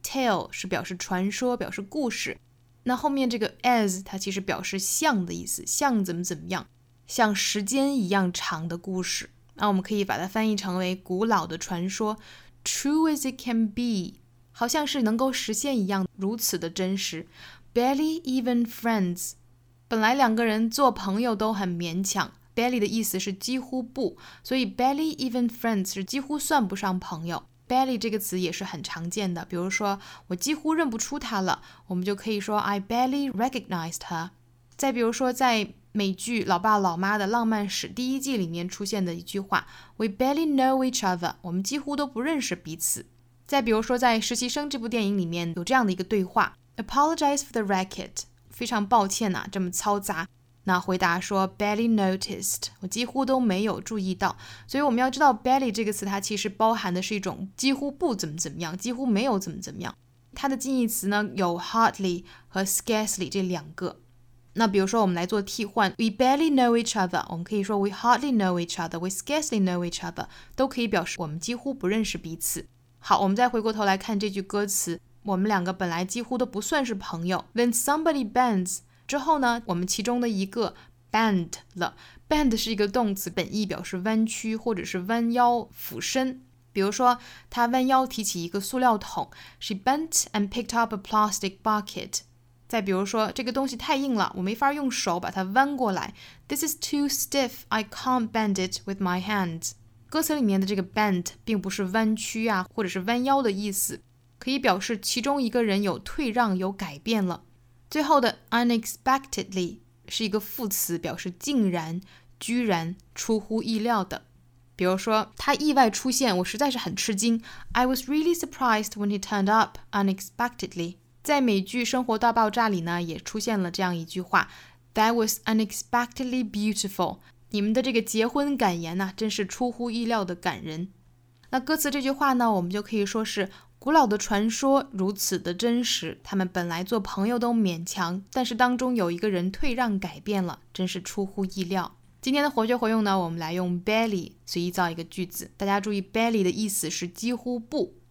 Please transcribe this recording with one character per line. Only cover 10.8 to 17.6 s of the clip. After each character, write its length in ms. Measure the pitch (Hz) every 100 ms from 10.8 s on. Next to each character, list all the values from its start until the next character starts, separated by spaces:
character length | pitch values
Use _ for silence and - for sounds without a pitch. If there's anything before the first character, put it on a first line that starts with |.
| 185
古 300 | 185 - 180
老 220 | 226 202 160
的 120 | 165
传 300 | - 175 180
说， 300 | 190 214 220 - - - -
“True 460 | - - 277 311 320
as 180 | 294 262
it 120 | 254
can 240 | 247 226 220
be”， 500 | 208 240 208 170 - _ _ _
好 160 | - 240
像 180 | 320 294
是 160 | 285
能 140 | 220 226
够 160 | 269
实 200 | 262 -
现 260 | 220 285 262
一 80 | 190
样， 200 | 196 185 -
如 200 | 190 226
此 220 | - 175
的 100 | 165
真 260 | 175 185 190
实。 300 | - 160 - - - -